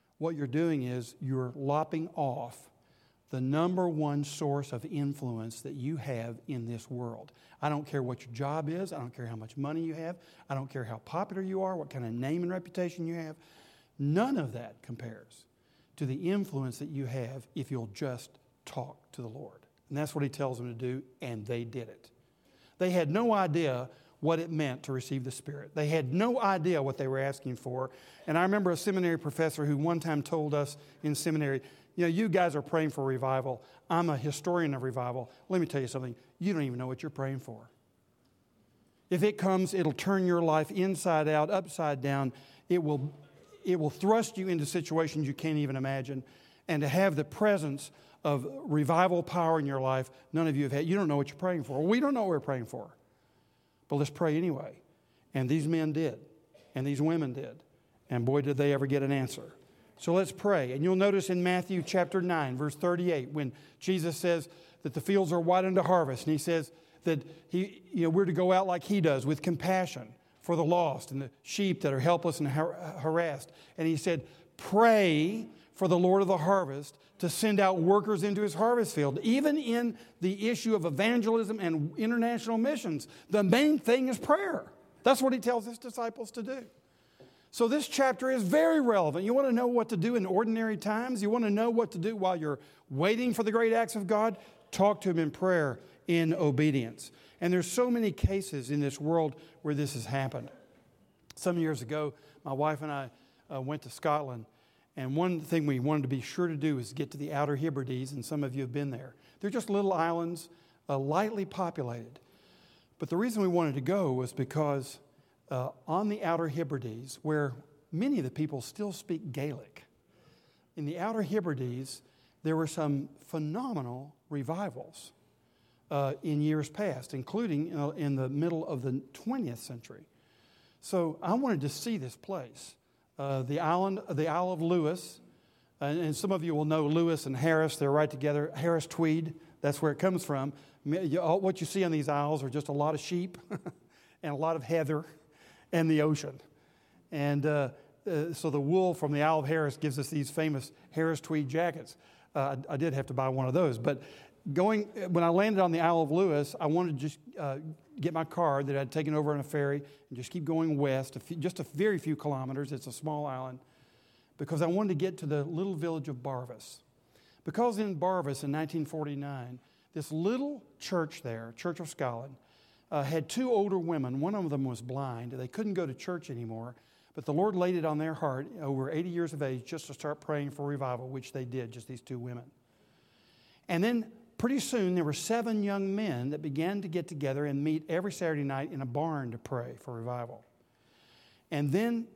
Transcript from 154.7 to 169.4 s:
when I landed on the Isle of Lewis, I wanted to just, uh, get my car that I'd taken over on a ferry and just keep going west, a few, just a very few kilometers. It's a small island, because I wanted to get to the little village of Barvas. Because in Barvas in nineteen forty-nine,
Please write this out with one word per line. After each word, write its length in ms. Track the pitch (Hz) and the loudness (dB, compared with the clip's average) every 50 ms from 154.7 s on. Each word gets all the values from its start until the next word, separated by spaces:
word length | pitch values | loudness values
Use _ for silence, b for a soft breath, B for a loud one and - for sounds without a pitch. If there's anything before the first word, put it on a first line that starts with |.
| 220 208 208 208 - 214 190 185 | 4 2 0 -2 -6 -6 -2 0
when 140 | 175 170 170 | 2 4 4
I 60 | 170 | 6
landed 320 | 170 185 202 220 214 190 | 6 6 4 4 4 4
on 100 | 185 175 | 4 4
the 100 | 165 165 | 4 4
Isle 200 | 165 165 170 165 | 4 4 4 4
of 100 | 160 139 | 4 4
Lewis, 440 | 151 175 196 180 151 147 143 143 - - | 4 4 4 4 4 2 0 -2 -4 -2
I 60 | 165 | 0
wanted 320 | 147 156 175 180 170 151 127 | 2 2 2 2 2 0 -2
to 40 | |
just, 180 | 135 151 - - - - - - | -4 -6 -6 -8 -16 -16 -10 -6
uh, 200 | 156 139 135 147 156 160 156 - _ _ 302 269 | -6 -4 -4 -6 -8 -12 -14 -14 _ _ -8 -4
get 140 | 151 170 160 | -2 -2 0
my 100 | 160 160 | -2 -4
car 400 | 156 - 175 170 156 139 139 143 | -2 0 2 2 2 2 2 0
that 120 | 135 139 | 0 0
I'd 160 | 139 139 127 | -2 -2 -2
taken 220 | - 156 151 151 151 | -2 -2 0 0 2
over 200 | 151 147 151 147 | 2 2 2 0
on 60 | 143 | -2
a 40 | 139 | -2
ferry 400 | 143 - 147 143 139 143 147 147 B B B B B | -4 -2 0 0 0 0 -2 -4 B B B B B
and 80 | 127 120 | -12 -12
just 140 | 120 - | -10 -8
keep 120 | - 180 151 | -8 -6 -4
going 340 | 160 165 160 165 160 151 139 | -2 0 0 2 2 2 2
west, 380 | 147 139 131 135 131 - - | 2 2 2 0 -2 -4 -8
a 40 | 123 | -12
few, 180 | - - 170 170 | -10 -10 -6 -4
just 220 | 139 180 175 - | -4 -4 -4 -6
a 40 | 143 | -10
very 360 | - - 147 196 214 202 160 | -6 -2 0 2 2 2 0
few 160 | - 170 151 | -2 -4 -4
kilometers. 560 | - - 147 143 131 131 131 131 139 143 131 | -4 -2 -4 -4 -4 -4 -6 -6 -6 -6 -6
It's 160 | 147 127 - 127 | -8 -10 -10 -12
a 40 | |
small 360 | 120 - 151 156 151 147 147 143 | -12 -8 -8 -6 -6 -4 -6 -6
island, 320 | 131 127 131 131 127 127 - b b b b b b b b b b b b b b - | -6 -8 -8 -10 -12 -16 -20 b b b b b b b b b b b b b b -10
because 260 | 147 - 160 147 170 | -6 -4 -2 0 2
I 20 | |
wanted 240 | 165 175 196 214 196 | 2 2 2 2 0
to 60 | 185 | 0
get 220 | 143 170 185 185 - | 0 -2 -2 -4 -4
to 80 | 165 147 | -4 -2
the 160 | 151 147 139 | -2 -2 -2
little 320 | 160 170 160 190 202 185 | -2 -4 -4 -4 -4 -4
village 320 | 156 160 170 165 160 131 156 | -4 -4 -4 -4 -4 -6 -8
of 160 | 135 123 123 | -10 -8 -8
Barvas. 580 | 143 131 123 123 120 120 110 - - - - _ _ _ b b b b b b b b b b | -8 -6 -6 -8 -10 -14 -16 -18 -20 -20 -20 _ _ _ b b b b b b b b b b
Because 340 | - 151 220 240 247 214 202 | -6 0 2 2 2 2 0
in 180 | 220 202 185 | -2 -2 -2
Barvas 480 | 147 180 185 190 180 156 143 135 - 147 | 0 0 0 0 0 0 -2 -4 -4 -4
in 80 | 139 | -2
nineteen 340 | 139 156 160 151 - 165 151 | -2 -2 -2 -2 -2 -4 -4
forty-nine, 720 | 147 - 156 151 147 143 139 143 143 139 131 | -4 -4 -6 -6 -4 -6 -6 -8 -8 -8 -10